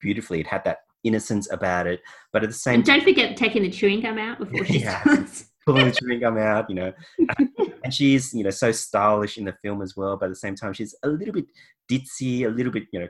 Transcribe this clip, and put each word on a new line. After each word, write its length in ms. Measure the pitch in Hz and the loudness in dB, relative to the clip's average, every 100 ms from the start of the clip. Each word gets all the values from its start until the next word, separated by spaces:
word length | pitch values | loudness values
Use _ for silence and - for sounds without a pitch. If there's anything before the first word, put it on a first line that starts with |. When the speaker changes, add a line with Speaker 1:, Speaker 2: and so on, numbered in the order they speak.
Speaker 1:
beautifully. 380 | 101 104 - 85 | -4 -4 -4 -6
It 80 | 78 | -4
had 160 | 98 | -4
that 160 | 90 - _ _ | -2 -4 _ _
innocence 480 | 117 110 - 104 98 | -2 0 0 -4 -4
about 340 | 90 95 90 87 | -4 -2 0 -2
it, 160 | 90 - - _ | -4 -8 -20 _
but 80 | 107 | -2
at 60 | 107 | -2
the 60 | - | -2
same 200 | 131 120 | 2 4
Speaker 2:
And 80 | - | 6
don't 180 | 277 | 4
forget 340 | - - 233 - | 6 4 2 0
taking 240 | 220 220 | 0 2
the 80 | 185 | 0
chewing 320 | - 202 208 | 2 2 2
gum 160 | 233 220 | -2 -4
out 220 | 220 233 | -6 -8
before 260 | 202 - 185 | -6 -4 0
she 140 | 170 | 0
Speaker 1:
<laughs> 20 | |
Yeah. 200 | 110 95 | 0 2
Speaker 2:
starts. 420 | 294 294 - - - _ - | 4 4 0 -12 -20 _ 2
Speaker 1:
Pulling 180 | 135 127 | 4 4
the 60 | |
chewing 280 | 120 123 120 | 2 -2 0
gum 180 | 120 110 | 0 2
out, 280 | 107 107 107 | 2 2 0
you 80 | 92 | -4
know. 180 | 92 - - - | -6 -8 -8 -2
Speaker 2:
<laughs> 140 | 330 - 269 - 392 - | 0 2 0 0 -4 -4
Speaker 1:
And 100 | 127 | -6
she 220 | - 139 135 | 2 4 4
is, 180 | 131 | 2
you 100 | 117 | -2
know, 60 | 98 | -2
so 220 | 98 120 | 0 0
stylish 680 | 113 - 101 104 104 104 - | 0 0 2 4 4 0 -4
in 80 | 98 | -8
the 80 | - | -8
film 220 | 101 101 | -8 -6
as 120 | 95 95 | -8 -6
well, 220 | 98 98 | -4 -4
but 80 | 92 | -6
at 40 | |
the 40 | 92 | -6
same 180 | 101 98 | -10 -8
time, 180 | 107 | -8
she's 220 | 95 107 - | -8 -10 -6
a 40 | 143 | -4
little 260 | 151 208 | -4 -4
bit 120 | 185 143 _ _ _ - | -6 -8 _ _ _ -4
ditzy, 600 | 131 131 - 131 123 117 | -4 -4 -6 -4 -2 -2
a 20 | |
little 220 | 117 123 | -2 -2
bit, 140 | 110 - | -4 -6
you 80 | |
know, 80 | 90 | -8